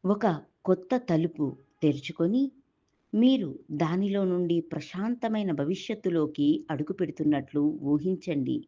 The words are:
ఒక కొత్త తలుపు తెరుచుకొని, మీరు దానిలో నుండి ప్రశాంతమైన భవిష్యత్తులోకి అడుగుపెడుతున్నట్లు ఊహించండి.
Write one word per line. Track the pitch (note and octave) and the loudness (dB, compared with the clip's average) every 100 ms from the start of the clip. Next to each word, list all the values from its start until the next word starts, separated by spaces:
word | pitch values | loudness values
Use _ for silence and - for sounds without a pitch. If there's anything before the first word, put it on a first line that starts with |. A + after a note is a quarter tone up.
ఒక | F#3 G#3 A3 D3+ - _ | 0 2 2 0 -8 _
కొత్త | - F#3 - B3+ | 0 0 0 -2
తలుపు | B3 D#3+ E3+ - C#3 C3 _ _ | 2 2 2 -2 -4 -4 _ _
తెరుచుకొని, | D#3 C3+ - D#3+ E3+ A#3+ C4+ _ _ _ _ _ _ | 0 0 -6 -2 0 2 0 _ _ _ _ _ _
మీరు | G#3+ B3 C4 E3 - - | 4 4 4 0 -8 -8
దానిలో | D3+ D#3+ F3 G3+ G3+ | 0 0 2 0 0
నుండి | F#3 F3+ F3 E3+ | 2 0 2 0
ప్రశాంతమైన | E3 D#3 C#3+ F3+ G#3+ A#3+ A3+ A3 G3 | 0 -8 -8 -6 -4 -4 -2 -2 -2
భవిష్యత్తులోకి | D3 C#3+ F#3 - G#3+ F#3 E3 D3+ D3+ D3 D3+ - | -2 -2 -4 -6 -4 -2 0 0 2 2 2 -2
అడుగుపెడుతున్నట్లు | C#3+ D3 F#3+ E3 - D3+ C#3+ C#3 D3 D3 D#3 | -6 -4 -4 -4 0 0 0 0 0 0 -2
ఊహించండి. | C#3 D3 F3+ F#3 - C#3+ B2+ B2 | 0 0 0 -4 -2 -2 -2 -4